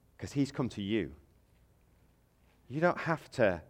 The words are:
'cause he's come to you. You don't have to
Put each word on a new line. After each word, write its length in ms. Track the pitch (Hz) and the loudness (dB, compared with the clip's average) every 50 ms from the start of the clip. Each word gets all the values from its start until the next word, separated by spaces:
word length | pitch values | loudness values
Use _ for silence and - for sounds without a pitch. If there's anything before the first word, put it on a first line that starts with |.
| _ _ _ - | _ _ _ -14
'cause 140 | - 95 - | -12 -6 -2
he's 200 | 143 139 131 - | 0 0 0 0
come 160 | - 139 110 | -4 -4 -4
to 120 | - - 101 | -4 -6 -4
you. 340 | 98 110 113 90 69 73 - - _ _ _ _ _ _ _ _ _ _ _ _ _ _ _ _ _ _ _ _ _ _ _ _ _ _ _ _ - | 0 0 0 0 -2 -6 -14 -20 _ _ _ _ _ _ _ _ _ _ _ _ _ _ _ _ _ _ _ _ _ _ _ _ _ _ _ _ -10
You 120 | 117 151 | -4 2
don't 180 | 165 180 - - | 2 2 2 2
have 320 | - 151 165 147 - - - | 0 -2 -2 -2 -4 -8 0
to 300 | - 120 101 90 85 - - | 4 4 4 4 2 -6 -12